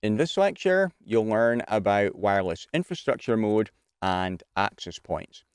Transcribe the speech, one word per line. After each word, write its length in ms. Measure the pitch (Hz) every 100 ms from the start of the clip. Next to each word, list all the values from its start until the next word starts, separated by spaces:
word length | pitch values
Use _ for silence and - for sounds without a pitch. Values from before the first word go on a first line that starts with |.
In 160 | 110 107
this 200 | 170 -
lecture, 560 | 196 208 190 185 190 -
you'll 220 | - 113 110
learn 340 | 110 117 120 -
about 480 | 107 101 101 101
wireless 540 | - 101 98 92 85 -
infrastructure 640 | 156 180 175 - 123 - 113
mode 340 | 107 107 110 _ _ _
and 400 | 95 92 92 92 - -
access 400 | 101 - - -
points. 420 | - 80 - - _